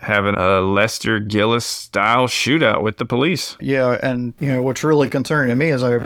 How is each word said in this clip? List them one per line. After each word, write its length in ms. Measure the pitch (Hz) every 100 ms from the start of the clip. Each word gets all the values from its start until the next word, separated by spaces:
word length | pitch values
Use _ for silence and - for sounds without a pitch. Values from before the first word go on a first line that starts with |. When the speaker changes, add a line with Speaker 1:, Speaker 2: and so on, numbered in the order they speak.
Speaker 1:
having 340 | - 104 101 101
a 240 | 92 95
Lester 600 | 95 98 110 - 110 110
Gillis 460 | 104 104 107 117 -
style 640 | - - 101 104 120 123
shootout 540 | - 120 160 123 104
with 160 | 104 -
the 80 | 120
police. 500 | 120 151 170 - -
Speaker 2:
Yeah, 360 | 135 135 127 123
and, 300 | 135 123 120 -
you 120 | 143
know, 100 | 127
what's 220 | 131 123
really 240 | 151 151 135
concerning 420 | 139 127 156 127
to 60 | 120
me 140 | 160
is 140 | 135
I, 200 | 127 120